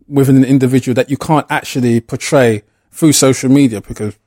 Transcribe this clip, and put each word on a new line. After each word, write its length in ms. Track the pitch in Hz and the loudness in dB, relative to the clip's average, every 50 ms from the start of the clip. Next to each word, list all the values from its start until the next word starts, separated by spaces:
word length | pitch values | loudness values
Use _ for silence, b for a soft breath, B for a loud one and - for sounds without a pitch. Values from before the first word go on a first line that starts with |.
| _ - | _ -4
within 280 | 139 139 135 139 135 | -2 0 2 4 4
an 80 | 131 131 | 4 4
individual 500 | 123 139 135 131 123 131 127 - 135 117 | 4 2 2 2 0 0 0 -2 -2 -2
that 160 | 131 - - | -2 -2 -2
you 60 | 139 | -4
can't 300 | - - - 156 143 - - | -6 -2 -2 -2 -2 -2 -2
actually 500 | 147 131 - - - 135 123 120 117 117 | -6 -6 -6 -6 -6 -2 0 0 0 -2
portray 600 | - - 131 120 - - 156 139 123 117 107 104 - _ _ _ _ _ | -2 -6 -10 -10 -4 0 2 2 2 2 0 -2 -6 _ _ _ _ _
through 220 | - - 165 151 | -6 0 0 2
social 380 | 139 - 143 135 123 - 139 127 | 2 2 2 0 0 0 0 2
media, 300 | 135 143 139 120 107 98 | 2 4 2 2 -2 -4
because 360 | - - - - 107 104 - _ _ | -12 -12 -12 -10 -10 -10 -10 _ _